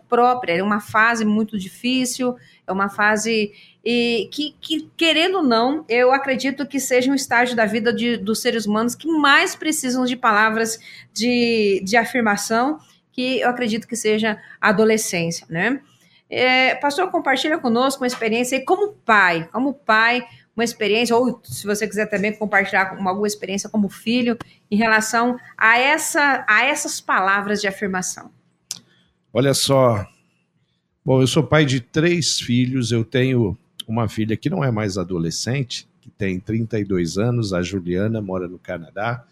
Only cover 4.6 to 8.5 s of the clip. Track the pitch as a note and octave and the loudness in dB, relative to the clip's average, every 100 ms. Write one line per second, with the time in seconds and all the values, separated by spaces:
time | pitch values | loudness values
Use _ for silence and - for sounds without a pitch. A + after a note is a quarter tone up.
4.6 | - D#4 - - E4 D#4 F4 F#4+ C#4 A3+ | -6 -6 -6 -2 0 2 2 2 2 2
5.6 | A#3+ D4+ - A#3 B3+ C4+ C4+ B3+ C4+ C4+ | 2 -2 0 2 4 2 0 -2 -2 -4
6.6 | C#4+ C#4 - B3 B3+ C#4 - A#3 B3 A#3+ | -6 -4 0 2 2 0 0 0 2 0
7.6 | G#3+ A3+ A3+ G#3 A#3+ A3+ F#3+ A3 B3 | 0 0 -2 0 0 -2 -2 -2 -2